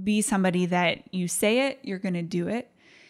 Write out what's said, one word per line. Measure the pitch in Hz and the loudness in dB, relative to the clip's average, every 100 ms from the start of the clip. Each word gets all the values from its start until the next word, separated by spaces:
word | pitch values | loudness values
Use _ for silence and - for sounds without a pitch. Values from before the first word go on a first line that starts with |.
be | 190 214 | 0 0
somebody | 202 196 185 175 180 | 2 2 2 2 2
that | 180 170 - - | 2 2 0 -6
you | 185 175 | -4 -2
say | - 214 240 269 | 0 2 2 0
it, | - | -4
you're | - 185 | -8 -6
gonna | 190 175 | -2 -4
do | 170 175 170 | -2 -2 -2
it, | 226 - _ - - - | -4 -8 _ -20 -20 -20